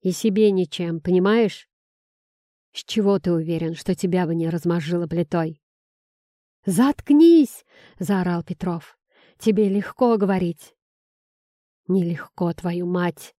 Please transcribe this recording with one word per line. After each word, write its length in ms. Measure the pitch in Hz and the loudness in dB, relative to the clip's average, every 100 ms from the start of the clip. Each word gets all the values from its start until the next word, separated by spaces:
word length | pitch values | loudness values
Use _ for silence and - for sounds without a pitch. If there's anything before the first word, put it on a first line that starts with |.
И 100 | 185 | -4
себе 400 | 175 226 202 214 | -2 -2 2 2
ничем, 480 | 190 180 - 170 165 | 2 -2 -4 -6 -6
понимаешь? 680 | 165 180 190 226 220 - - _ _ _ _ _ _ _ _ _ _ | 0 2 4 2 0 -4 -20 _ _ _ _ _ _ _ _ _ _
С 100 | - | -18
чего 360 | - - 196 196 | -6 -2 0 0
ты 120 | 180 | 0
уверен, 440 | 170 160 165 165 165 | -2 -2 -4 -4 -6
что 180 | - | -6
тебя 320 | 180 185 180 170 | -4 -2 0 0
бы 80 | |
не 160 | 165 165 | -2 -2
размозжило 580 | 170 170 170 147 175 170 | -2 -2 -2 -2 -4 -4
плитой?» 540 | 170 170 175 160 151 _ _ _ _ _ _ _ _ _ _ - | -4 -2 -2 -4 -8 _ _ _ _ _ _ _ _ _ _ -4
«Заткнись!» 1000 | 180 262 - - 294 330 339 269 - _ _ - _ | 2 2 0 2 6 8 8 4 -4 _ _ -20 _
заорал 440 | 185 196 180 170 | -2 0 0 -4
Петров. 540 | 170 170 175 170 - _ _ _ _ _ | -6 -8 -6 -8 -10 _ _ _ _ _
«Тебе 320 | 226 202 202 | 0 2 2
легко 480 | 196 - - 247 226 | 0 -6 -2 0 2
говорить». 580 | 196 190 180 165 - _ _ _ _ _ _ _ _ _ _ _ - | 0 0 -2 -6 -16 _ _ _ _ _ _ _ _ _ _ _ -4
«Нелегко, 640 | 190 170 165 - - 175 | -2 -2 -6 -10 -6 -6
твою 340 | 165 180 175 175 | -4 -6 -6 -4
мать!» 480 | 180 175 160 - | -2 -4 -6 -20